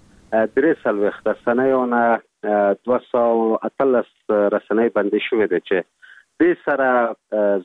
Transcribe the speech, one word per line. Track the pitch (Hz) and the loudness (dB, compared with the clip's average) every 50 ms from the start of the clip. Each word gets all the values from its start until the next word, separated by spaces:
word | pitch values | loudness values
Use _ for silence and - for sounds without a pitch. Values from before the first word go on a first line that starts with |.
| - - - - - - - | -20 -20 -20 -20 -10 -4 -2
درې | 110 110 107 - 135 143 165 151 - - | 0 0 0 0 0 2 2 0 0 -2
څلوېښت | 123 107 101 104 98 - - - 110 | -4 -2 0 -2 -2 -4 -4 -4 -4
رسنیو | 104 - - 120 117 123 127 135 131 127 127 | -4 -2 -2 -2 -2 0 0 0 0 0 0
نه، | 123 120 120 120 117 117 - - _ _ _ - | 0 0 0 2 2 0 0 -4 _ _ _ -6
اه، | 104 104 104 101 101 98 - _ | -2 0 2 2 2 0 -2 _
دوه | 117 127 120 - - | -2 -2 -2 -2 -4
سوه | - 123 120 117 117 113 113 113 113 - - | -2 0 0 2 2 0 0 0 0 -2 -4
اتلس | 113 - - 139 135 127 120 104 - _ _ _ - | -6 -4 -2 0 0 2 0 -2 -4 _ _ _ -2
رسنۍ | 107 104 101 101 104 101 - - 104 110 117 113 - | 0 0 2 0 0 -2 -2 -2 -2 0 0 0 0
بندي | 107 101 101 101 104 | -2 -2 0 -2 -2
شوې | - - 127 113 104 90 | -2 -2 -2 -2 0 0
ده، | 90 85 | -2 -4
چې | - - 101 92 - - _ _ - - - - - _ _ - | -2 -2 -2 -4 -4 -6 _ _ -20 -20 -20 -20 -20 _ _ 0
دې | 160 175 170 - - | 0 0 0 0 -2
سره، | - 147 135 135 127 127 123 117 113 107 - _ _ 107 | -4 -2 0 0 0 2 2 0 -2 -4 -8 _ _ -2
اه، | 107 104 101 101 98 90 | 0 0 0 0 -2 -2